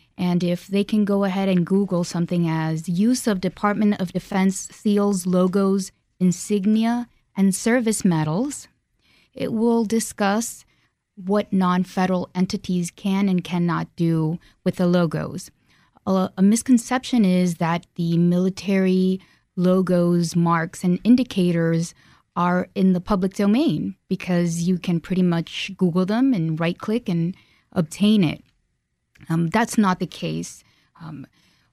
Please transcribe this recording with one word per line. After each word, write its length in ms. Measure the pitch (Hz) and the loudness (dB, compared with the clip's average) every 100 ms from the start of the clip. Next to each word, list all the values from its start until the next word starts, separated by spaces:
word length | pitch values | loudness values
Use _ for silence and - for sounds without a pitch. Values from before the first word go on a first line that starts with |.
| _ - | _ -6
And 280 | 180 175 | -2 0
if 240 | 175 175 - | 0 -4 -2
they 160 | 196 | -2
can 200 | 208 214 | 0 0
go 200 | 202 202 | 0 0
ahead 240 | 202 190 196 | 0 0 0
and 180 | 185 165 | 2 2
Google 380 | 190 196 175 | 0 0 -2
something 440 | 175 175 170 175 170 | -2 -4 -2 0 0
as 400 | 160 160 160 160 | 0 -2 -4 -4
use 380 | 170 220 254 - | 0 0 0 -2
of 140 | 196 | -2
Department 600 | 185 - 208 208 208 208 | -4 -4 -2 0 0 0
of 120 | 180 | -4
Defense 560 | 185 - 196 190 190 - | -6 -4 0 0 0 -8
seals, 560 | - 214 202 202 196 180 | -6 -2 0 0 -2 0
logos, 640 | 180 185 190 196 196 190 - _ - | 2 2 2 0 0 -4 -12 _ -2
insignia, 880 | 185 175 - 208 196 214 226 240 240 _ _ - | 0 0 -2 -2 2 2 2 -2 -6 _ _ 0
and 180 | 196 | 2
service 500 | 190 226 247 226 214 | 2 2 2 2 0
medals, 640 | 196 160 151 160 277 - - _ _ _ _ _ _ | 2 2 0 -2 -4 -8 -16 _ _ _ _ _ _
it 180 | 262 262 | -8 -4
will 320 | 220 233 233 | 0 2 2
discuss 800 | 214 226 - - 202 208 233 - - _ _ _ _ - | 2 -2 -2 -2 -2 -2 -4 -10 -20 _ _ _ _ -12
what 340 | 180 208 208 | -2 -2 0
non-federal 800 | 190 180 180 180 - 185 180 - | 0 2 2 0 0 0 0 -2
entities 560 | 185 190 202 - 180 175 | -2 -2 -2 -4 -4 -4
can 360 | - 202 196 202 | -6 -4 0 0
and 160 | 180 | 0
cannot 460 | 175 175 175 160 165 - | -2 -2 -2 -2 -6 -4
do 420 | 170 165 156 175 _ _ | 0 0 -2 -4 _ _
with 120 | - - | -4 0
the 100 | 180 | 2
logos. 640 | 180 170 156 156 185 - _ _ _ _ _ - | 2 0 -2 -6 -10 -16 _ _ _ _ _ -2
A, 240 | 190 185 - | -2 -2 2
a 60 | |
misconception 800 | 196 233 - 247 - 254 - 247 | 2 2 4 2 2 -4 0 2
is 300 | 190 180 180 | 4 4 2
that 320 | 170 165 170 - | 0 -2 -2 -6
the 240 | - 170 170 | -6 -2 2
military 1040 | 175 180 185 190 180 196 190 185 185 190 - _ _ - | 2 2 0 -2 -2 0 2 2 2 -2 -6 _ _ -2
logos, 800 | 180 190 180 180 175 175 170 175 | 2 2 2 2 2 2 0 0
marks, 480 | 170 170 160 - | 2 0 -2 -4
and 140 | 185 180 | -2 0
indicators 920 | 208 254 254 190 180 170 165 165 170 - _ _ _ - | 4 4 2 0 0 2 2 0 -2 -10 _ _ _ -4
are 320 | 175 180 185 | 0 0 -2
in 180 | - 190 | 0 2
the 80 | 180 | 2
public 320 | 180 202 190 | 0 -2 -2
domain 640 | - 202 220 311 156 190 190 - | 0 0 2 2 0 -4 -8 -8
because 560 | 185 - 175 175 165 | -6 -2 0 0 -2
you 140 | 170 180 | -2 -2
can 220 | 180 170 | 0 -2
pretty 220 | - 180 | -2 0
much 500 | 180 170 160 - - 190 | 0 0 -4 -8 -10 -2
Google 260 | 185 170 | -2 0
them 300 | 185 220 269 | 0 0 0
and 260 | 226 160 160 | 0 -2 -2
right-click 480 | 170 180 - 226 247 | -4 -4 -4 -4 -2
and 260 | 170 170 185 _ _ _ | -2 -2 -6 _ _ _
obtain 500 | - 160 - 208 214 | -4 -4 0 2 4
it. 220 | 160 - _ _ _ _ _ _ _ _ - | 2 -2 _ _ _ _ _ _ _ _ -4
Um, 180 | 165 170 | -2 0
that's 300 | 220 233 - | 0 0 2
not 220 | 202 180 | 2 0
the 60 | 175 | -4
case. 560 | - 170 156 175 - _ _ _ - | -8 -8 -8 -10 -14 _ _ _ -20
Um, 260 | 160 143 135 _ _ _ _ | -18 -16 -18 _ _ _ _